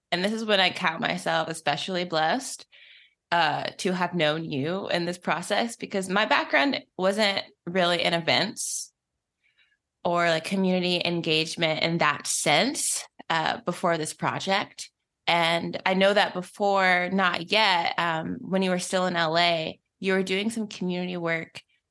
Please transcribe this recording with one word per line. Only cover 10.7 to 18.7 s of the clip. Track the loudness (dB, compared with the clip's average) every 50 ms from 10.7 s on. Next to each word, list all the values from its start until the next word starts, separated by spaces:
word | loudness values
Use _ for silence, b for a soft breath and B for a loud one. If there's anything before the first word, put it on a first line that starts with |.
| 2 2 0 0 0 0 0
engagement | 0 -2 -2 0 0 0 0 0 -2 -2 -2 0 0 0 0
in | 0 0 2 2
that | 2 2 0 0 -4
sense, | -4 -4 -2 2 2 4 4 2 0 -2 -4 -4 -4 -4 -4 -6 -10 _ -12 -6 -2
uh, | -2 0 0 0 -2 -2 -4
before | -6 -6 -2 0 0 0 0
this | -2 -6 -6
project. | -4 -4 -4 -4 -2 -2 0 0 0 -2 -4 -10 -16 -16 -16 _ _ _ _ _ _ -2 0
And | 2 4 4 2 2 0 -2 -4 -6 -4 -2
I | 0 2
know | 4 4 6
that | 6 4 2 2 0
before, | -6 -10 -8 -6 -2 0 2 2 4 4 4 4 2 2 0
not | 0 2 2 2 2 0 -2 0
yet, | 2 4 4 4 4 2 2 0 0
um, | 0 0 0 0 -2 -4 -6 -8 -8
when | -6 -2 0 0
you | 2 2